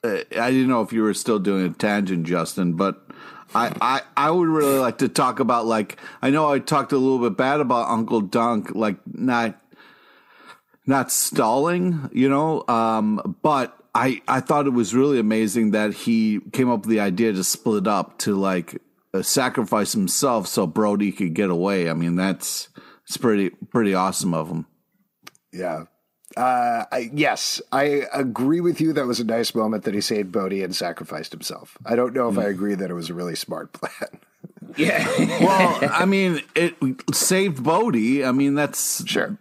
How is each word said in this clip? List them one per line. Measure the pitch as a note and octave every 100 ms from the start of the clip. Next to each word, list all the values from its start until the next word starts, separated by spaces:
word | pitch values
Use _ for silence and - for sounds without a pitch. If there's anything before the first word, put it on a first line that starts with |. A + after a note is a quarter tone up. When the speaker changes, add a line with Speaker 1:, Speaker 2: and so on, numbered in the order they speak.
Speaker 1:
uh, | A#2 F#2+ - -
I | A#2+
didn't | C3 B2+
know | B2
if | G#2
you | A2+
were | G#2+
still | G2 - G#2+
doing | F#2+ F#2+ F2+
a |
tangent, | - G#2+ G#2 F#2+ F2+ E2
Justin, | F2 D#2+ - F2+
but | E2+ F#2+ - - - - - -
I, | A2 A2+ -
I, | A#2+ C3+ - -
I | D3
would | F3 E3
really | D#3+ C#3+ C3+
like | B2+ A#2
to | C3
talk | - C3 A#2
about, | B2 A#2+ A2+
like, | A2 G#2 - - -
I | B2+
know | D3 D3+
I | C#3
talked | - D3 -
a | C#3
little | C3 C3
bit | A#2+ F#2+
bad | C3 D3+
about | C3 B2 -
Uncle | A2+ A2+ A#2
Dunk, | G2 A#2 A#2 A2+ -
like, | - G#2+ F#2 -
not, | - B2+ A#2+ A2+ - _ - - - _ _ _ - - - _ _ -
not | C3+ B2+
stalling, | - - - A2+ B2+ D#3+ F3+ F#3 E3 C3
you | A#2+ C3
know, | C#3 D#3+ D#3 -
um, | A#2 A2+ A2 G#2+ G#2+ G#2 -
but | D#3 C#3+ B2 - _
I, | A#2 C3 A2+ -
I | C3
thought | - D3+ C#3
it |
was | A#2+ G2+
really | A#2+ C#3+ C3
amazing | G#2+ A2 A2 A#2 A2
that | G#2+ G#2+
he | F#2+ - A2+ A2 G#2+ -
came | - B2+
up | A#2
with | G#2+
the | G#2+
idea | G2+ F2+ A2+
to | F#2+
split | F#2 - A#2+ G#2 F#2+
up, | G2+ E2 -
to, | -
like, | G2 G2 F#2 E2 - _ _ _
uh, | F#2+
sacrifice | - - B2+ C3 G#2 A2 G2
himself | A2+ F#2 - C#3 A2+ F2+
so | - F2+
Brody | A2 G#2+ G#2 G2+
could | - F#2
get | E2 G2+
away. | F2 F#2+ G2 E2+
I |
mean, | D#2+ E2+ F2
that's, | F#2+ F#2 - - - - - - -
it's | -
pretty, | B2 G#2 F#2+
pretty | - - B2 G#2
awesome | F#2+ F#2+ - F#2+
of | E2 D#2+
him. | E2 - _ _ _ _ _ - _ _
Speaker 2:
Yeah. | F2+ F2+ D#2 E2 _ _ _ - -
Uh, | B2+ B2 A#2+ A#2 G#2+
I, | C3 A#2
yes, | D3 C#3+ - - - -
I | C3+ D3 C#3+ -
agree | C#3 C3 A2 C3 E3+
with | F3 D#3+
you. | D#3+
That | D3 B2+
was | A#2
a |
nice | A#2 A#2 A#2
moment | A2+ A2 G#2+
that | A2
he | G2+
saved | - G#2+ F#2+
Bodhi | G2+ F#2+ G2
and | F2+
sacrificed | F2 F2+ E2 E2 - -
himself. | - - - - -
I | A2+
don't | A#2 B2
know | C3 A#2+
if | G2+
I |
Speaker 1:
Mm. | G#2
Speaker 2:
agree | F#2 G#2
that | F#2+ F#2+
it |
was | F2 E2
a |
really | F2 F2+ E2
smart | - D#2+ E2
<laughs> |
plan. | - - - - - _ _ - - - -
Speaker 3:
Yeah. | E3 - - -
<laughs> | D#3+ -
Speaker 1:
Well, | F3 F#3+ F3+ E3 C#3+
I | E3 F#3
mean, | G3 F#3 D#3 - D#3
it | E3+ E3+ C3+ C3 -
saved | C#3+ - F#3 G3 C3+
Bodhi. | B2+ E3+ A#3 B2 A2 C#3
I | C3
mean, | C3 C#3
that's | C#3+ C#3+ - - - -
Speaker 2:
Sure. | - - G#3